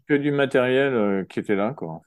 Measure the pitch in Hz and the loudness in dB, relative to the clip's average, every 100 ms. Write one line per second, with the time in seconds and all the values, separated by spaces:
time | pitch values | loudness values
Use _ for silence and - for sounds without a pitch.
0 | - 143 147 143 135 131 123 131 139 120 | -2 0 2 0 2 2 2 2 2 0
1 | 101 98 90 - - 98 107 147 82 80 | 0 0 -4 -8 -2 -2 -2 -4 -12 -12